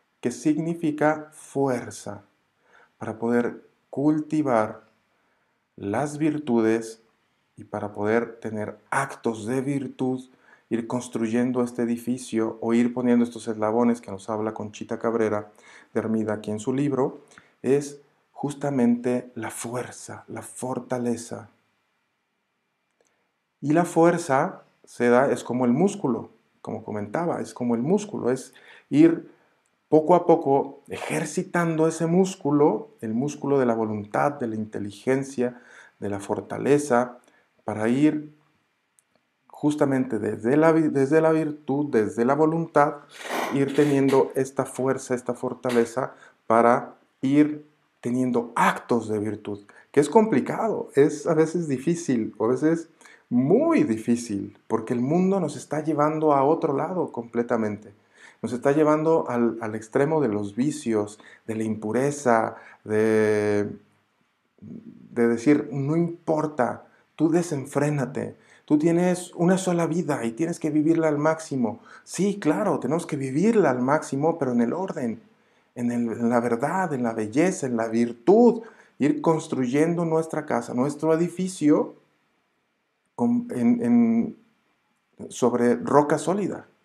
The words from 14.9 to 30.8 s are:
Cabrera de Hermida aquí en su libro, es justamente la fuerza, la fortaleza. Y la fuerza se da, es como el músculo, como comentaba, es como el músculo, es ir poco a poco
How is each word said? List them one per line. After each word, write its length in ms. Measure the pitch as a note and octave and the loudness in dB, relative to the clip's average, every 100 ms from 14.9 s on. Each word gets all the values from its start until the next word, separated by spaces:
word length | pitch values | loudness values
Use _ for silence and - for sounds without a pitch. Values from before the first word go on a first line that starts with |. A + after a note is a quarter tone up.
| A#2 | -4
Cabrera 540 | A#2 A2+ G#2+ G#2 G#2 _ - - _ | -2 0 0 -2 -6 _ -20 -20 _
de 60 | A#2 | -6
Hermida 340 | A2 A2 G#2+ | -2 -2 -2
aquí 160 | G#2 G#2+ | -4 -6
en 100 | G#2+ | -6
su 140 | C3 | -4
libro, 460 | C3 C#3+ B2+ D3 - - - _ _ | -2 -2 0 -2 -4 -18 -20 _ _
es 400 | A#2+ C#3+ C#3+ - _ _ _ | 0 0 0 -12 _ _ _
justamente 1000 | - C#3+ C#3+ C#3+ C3+ A#2+ A#2+ B2 B2 - - | -10 -10 -6 -4 2 2 2 0 -4 -6 -12
la 160 | G#2+ | -12
fuerza, 720 | - A#2 B2 A#2 - - G#2+ - | -10 -10 -8 -10 -14 -18 -18 -14
la 140 | A2+ | -16
fortaleza. 1080 | A2 - B2+ A#2+ A#2+ B2+ A#2+ A2 - G#2+ G#2+ _ _ _ _ _ _ _ _ _ _ _ _ _ _ _ _ _ _ _ _ _ | -14 -10 -8 -8 -6 -4 -2 -4 -8 -14 -16 _ _ _ _ _ _ _ _ _ _ _ _ _ _ _ _ _ _ _ _ _
Y 120 | C#3+ | 0
la 120 | D#3 E3+ | 2 2
fuerza 800 | E3 E3+ E3+ - C3+ F3+ - _ _ - | 4 4 4 0 0 0 -6 _ _ -18
se 240 | - A#2+ | 0 4
da, 220 | A#2+ C#3 | 4 4
es 120 | B2 | 0
como 220 | - A#2+ B2 | -2 0 2
el 60 | |
músculo, 580 | B2+ G3 - C#3+ A2+ F2 _ _ _ | 2 2 0 -2 -2 -6 _ _ _
como 220 | - G#2+ | -10 -8
comentaba, 580 | G#2+ G#2+ G2+ D#3 E3+ A#2 | -6 -8 -4 -4 -2 -4
es 140 | A#2 - | -6 -4
como 180 | B2 | -2
el 80 | A#2 | 0
músculo, 480 | C3+ G#3 - A#2 A#2 | 2 0 0 -4 -2
es 240 | C3+ - - - - _ | -2 -6 -20 -20 -20 _
ir 400 | C#3+ E3 E3 - _ _ _ _ _ _ | 6 6 6 -6 _ _ _ _ _ _
poco 260 | D#3 D#3 F3 | 4 6 6
a 100 | F3 | 6
poco 540 | E3 C#3 C#3 - - | 4 4 2 0 -10